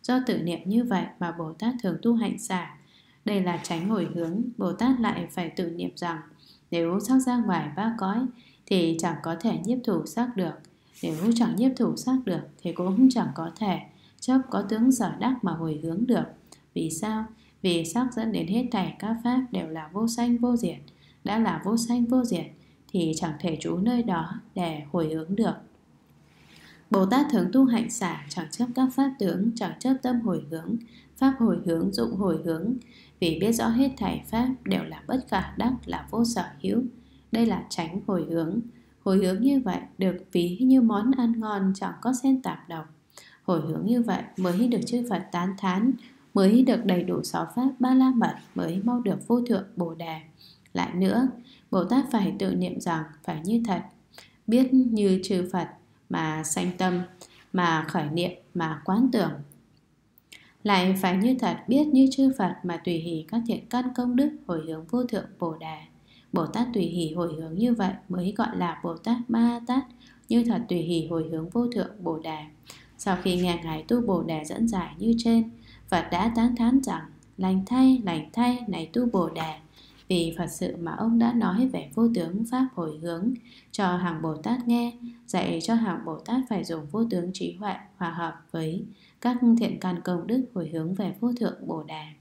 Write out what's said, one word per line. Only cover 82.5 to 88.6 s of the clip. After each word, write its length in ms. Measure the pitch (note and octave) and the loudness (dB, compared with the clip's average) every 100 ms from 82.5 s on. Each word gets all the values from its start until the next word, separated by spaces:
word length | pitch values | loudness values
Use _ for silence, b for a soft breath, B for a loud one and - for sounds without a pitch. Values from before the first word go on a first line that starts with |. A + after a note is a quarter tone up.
| B3+ C4 - | 0 0 -2
hồi 240 | D#3+ D3+ | -6 -6
hướng, 320 | E3 E3+ G#3+ B3+ B B B | -6 -2 -2 -4 B B B
cho 260 | - F#3+ F3+ | -2 0 0
hàng 240 | F3+ D#3+ | -2 -2
Bồ 140 | D#3+ D3+ | -4 -4
Tát 320 | G#3+ B3 A#3+ | -4 -2 0
nghe, 260 | A#3+ A#3+ - B B - | 0 0 -6 B B -4
dạy 320 | F#3 F3+ E3+ | -2 -2 -2
cho 100 | E3 | 0
hàng 320 | A3+ G#3+ E3 D#3+ | 0 2 -2 -6
Bồ 140 | D#3 | -8
Tát 200 | - B3 C4 | -4 -4 -2
phải 140 | G3 | -4
dùng 220 | D#3+ D#3+ D3 | -4 -8 -4
vô 140 | G3+ A#3 | -2 0
tướng 200 | F3+ F3 | -2 -4
trí 200 | F#3 F3 F3 | -6 -8 -6
huệ 140 | G#3 F#3 - _ | -8 -8 -12 _
hòa 120 | E3+ | -6
hợp 320 | E3 E3 - - | -4 -6 -8 -10
với 320 | E3 | -6